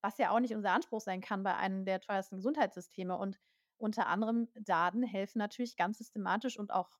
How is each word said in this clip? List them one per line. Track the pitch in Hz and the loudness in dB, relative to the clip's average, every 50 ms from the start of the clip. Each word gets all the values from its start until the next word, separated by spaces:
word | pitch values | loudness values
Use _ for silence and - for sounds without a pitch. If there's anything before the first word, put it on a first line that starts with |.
was | - 202 - | 0 -2 2
ja | - 233 175 | 2 2 4
auch | 196 233 | 4 4
nicht | 247 240 220 | 2 2 0
unser | 214 196 196 | 0 2 2
Anspruch | 180 - - _ - 220 | 2 2 2 _ -6 -4
sein | - 196 185 185 | -2 -4 -4 -4
kann | 190 - 214 190 196 | -2 -4 -4 0 0
bei | 190 180 | 0 0
einem | - - 190 190 190 190 | 2 0 0 0 -2 0
der | 190 190 185 | 0 0 -2
teuersten | - - 202 190 190 - 196 | 0 -2 -2 -2 -2 -4 -10
Gesundheitssysteme. | 190 185 254 311 302 247 - - 180 180 - - - 185 180 180 | -4 -2 -2 2 2 2 0 0 -8 -14 -12 -8 -6 -4 -4 -2
Und | - 196 196 196 _ _ _ _ _ _ _ _ | -2 -2 -4 -6 _ _ _ _ _ _ _ _
unter | _ 220 214 208 226 196 | _ -4 -2 0 0 2
anderem | - 170 196 220 220 226 233 233 233 _ | 2 2 2 2 2 2 0 0 -2 _
Daten | 220 208 - 180 165 170 180 185 233 | -14 -2 0 2 4 4 2 2 0
helfen | 254 220 190 196 196 202 - 226 | 0 0 0 -2 -2 -2 -2 -2
natürlich | 208 208 - - 247 240 - | -2 -2 -2 -4 -6 -6 0
ganz | - 175 190 214 | 0 0 0 0
systematisch | - 226 - _ 214 196 185 180 220 220 254 - - | -6 -10 -12 _ -6 0 0 0 0 0 -4 -4 -4
und | 208 - | -6 -2
auch | - 185 180 _ _ | -2 -2 -2 _ _